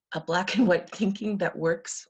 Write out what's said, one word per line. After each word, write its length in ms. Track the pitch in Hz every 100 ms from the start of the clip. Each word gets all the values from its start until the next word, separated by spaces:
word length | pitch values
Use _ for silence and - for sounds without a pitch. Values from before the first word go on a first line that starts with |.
| _
a 60 | 147
black 360 | - 175 190 196
and 100 | 226
white 220 | 170 -
thinking 480 | - 202 196 214 202
that 180 | 170 -
works 480 | 160 165 - -